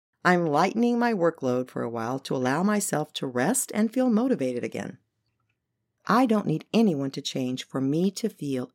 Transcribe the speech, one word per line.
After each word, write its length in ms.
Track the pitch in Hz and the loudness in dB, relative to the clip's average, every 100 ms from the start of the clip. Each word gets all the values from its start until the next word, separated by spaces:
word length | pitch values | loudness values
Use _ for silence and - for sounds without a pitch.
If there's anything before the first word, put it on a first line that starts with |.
| _ _ 175 | _ _ 2
I'm 200 | 175 165 | 2 2
lightening 520 | 143 190 226 240 240 | 2 2 2 2 2
my 140 | 240 | 0
workload 580 | 208 165 - 131 123 127 | 2 0 0 -2 -2 -2
for 140 | 127 | -6
a 60 | 120 | -6
while 280 | 117 113 135 | -4 -4 -6
to 140 | - | -4
allow 300 | 139 127 151 | -2 0 2
myself 480 | 202 208 - 151 156 - | 2 0 0 -2 -4 -6
to 120 | 139 | -4
rest 460 | 123 151 269 - 208 | 0 0 0 -2 -2
and 160 | 226 | 0
feel 180 | 254 254 | 0 2
motivated 540 | 214 262 180 185 120 | 2 2 0 -2 -4
again. 360 | 117 - - - _ _ _ _ _ _ _ _ _ _ - | -6 -6 -10 -12 _ _ _ _ _ _ _ _ _ _ 0
I 180 | 226 254 | 2 4
don't 200 | 214 - | 2 0
need 180 | 156 - | -4 0
anyone 380 | 208 214 139 135 | 2 4 2 -2
to 100 | 143 | -6
change 460 | - 139 127 127 - | -6 -4 -4 -6 -6
for 140 | 135 | -2
me 280 | 135 156 190 | 0 2 0
to 180 | - 214 | -2 -6
feel 420 | - 143 127 127 | -6 -6 -4 -6